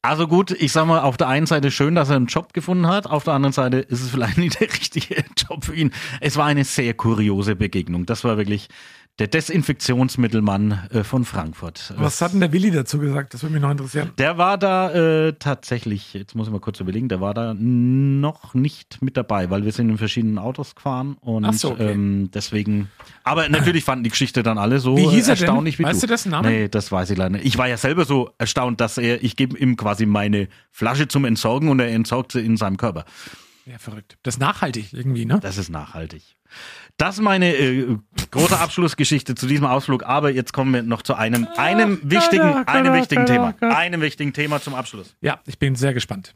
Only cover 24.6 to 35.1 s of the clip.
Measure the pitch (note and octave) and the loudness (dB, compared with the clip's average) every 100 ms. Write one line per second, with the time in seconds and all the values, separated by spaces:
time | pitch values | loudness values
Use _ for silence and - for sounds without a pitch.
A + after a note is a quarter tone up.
24.6 | G#2 C3+ B2+ C#3 F3+ G3+ A#3 A3 F3 A3+ | 2 2 4 4 6 6 4 2 2 2
25.6 | D#3 C#3 D#3 F3+ A3+ A#3 G3 D3 A2+ A2 | 0 0 0 2 0 -2 0 0 2 2
26.6 | G#2 G#2+ - F#2+ F#2 F#2+ F#2 G2 C3 B2 | 0 -2 -2 -4 -2 0 0 0 0 0
27.6 | B2+ A#2 C3+ E3 D3 C#3 A#2+ _ A#2 - | 0 0 0 0 2 0 0 _ -4 -2
28.6 | B2+ A2+ A2+ - A#2 A#2+ A#2 - C3 C3+ | -2 0 -2 0 0 0 -2 0 -2 2
29.6 | C3 A#2+ G#2+ G2+ A2 G#2 G#2 G#2 G2 - | 0 2 -2 0 2 2 2 0 -2 -10
30.6 | _ - A2+ C3+ D3 C#3+ C3 A2 A2 C3 | _ -4 -2 0 0 0 0 0 0 0
31.6 | D#3 C3+ A#2+ A2+ A2 B2 B2 B2+ A2+ A2 | 2 2 2 0 0 -2 -2 -4 0 0
32.6 | G#2 F#2+ A#2 D#2+ - - - - - _ | 0 -2 -4 -4 -12 -20 -20 -20 -20 _
33.6 | C3 A#2+ - G#2+ _ _ B2+ A#2 C3+ - | -20 -18 -16 -18 _ _ -8 -2 -2 0
34.6 | D#3+ A#2 G#2+ B2+ B2+ | -4 -6 -12 -8 -4